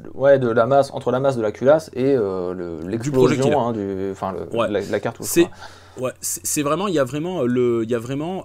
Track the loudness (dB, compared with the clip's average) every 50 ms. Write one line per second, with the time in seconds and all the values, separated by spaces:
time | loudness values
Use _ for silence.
0 | -12 -14 -6 0 4 6 6 6 4 4 4 4 4 6 4 4 4 2 -2 -4
1 | -2 -2 0 0 0 0 0 0 -2 -2 -2 2 4 4 4 4 2 -2 -4 -2
2 | 0 2 2 2 2 0 -2 -2 -4 -4 -6 -6 -8 -8 -8 -8 -6 -6 -6 -4
3 | -4 0 4 4 4 4 4 4 2 2 2 2 2 0 -2 -2 -4 -4 -4 -4
4 | -4 -6 -6 -6 -6 -6 -6 -6 -8 -4 -2 0 0 0 0 -2 -2 -2 -2 -2
5 | -2 -4 -6 -6 -6 0 2 2 2 2 0 -8 -18 -20 -20 -20 -20 -20 -12 -8
6 | -8 -8 -8 -8 -8 -8 -8 -8 -6 -4 -4 -2 -2 -2 -2 -2 -2 0 0 0
7 | 0 0 -2 -4 -6 -4 -4 -2 -2 0 0 2 2 2 0 0 0 -2 -2 -4
8 | -4 -4 -6 -6 -6 -6 -6 -8